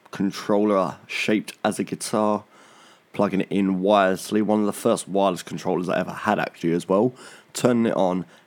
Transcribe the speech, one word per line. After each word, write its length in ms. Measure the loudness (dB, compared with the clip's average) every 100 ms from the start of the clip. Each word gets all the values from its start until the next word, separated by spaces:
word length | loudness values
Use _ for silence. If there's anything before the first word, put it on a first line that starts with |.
| -12
controller 840 | -4 -4 -2 0 2 2 2 0 -4 -10
shaped 460 | -6 0 -2 -2 -6
as 160 | -4 -4
a 40 |
guitar, 600 | -6 -6 -4 0 0 -2 -6 -20 -20 -20 -20 -20 _
plugging 280 | -2 0 0
it 80 | -2
in 300 | 0 0 2
wirelessly, 600 | 4 4 4 2 -2 -2
one 200 | 2 2
of 60 | 0
the 60 |
first 360 | 0 0 0 0
wireless 340 | 0 0 0
controllers 460 | -6 -8 -2 -2 -2
I 100 | -2
ever 140 | -4
had 260 | -4 -2 0
actually 340 | -2 -4 -2
as 160 | -2 0
well, 240 | 2 2 -2 -20 -20 _
turning 340 | -2 2 2 2
it 100 | 2
on 280 | 2 0 -4 -14